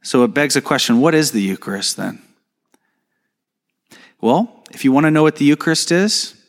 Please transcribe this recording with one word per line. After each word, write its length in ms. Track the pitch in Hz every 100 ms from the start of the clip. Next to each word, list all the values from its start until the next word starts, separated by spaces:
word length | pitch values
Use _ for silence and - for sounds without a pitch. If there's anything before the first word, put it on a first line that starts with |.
So 220 | - 131 120
it 80 |
begs 220 | 135 147 135
the 60 |
question, 380 | - 139 - 117
what 160 | 151 156
is 160 | 147
the 100 | 113
Eucharist 540 | 95 92 - 98 - -
then? 260 | 98 - _ _ _ _ _ _ _ _ _ _ _ _ _ _ _ _ _ - - _
Well, 440 | 110 151 233 - -
if 120 | -
you 80 | 135
want 140 | 135 156
to 60 |
know 100 | 156
what 140 | 156 151
the 100 | 143
Eucharist 460 | 151 - 160 -
is 420 | 170 208 - - _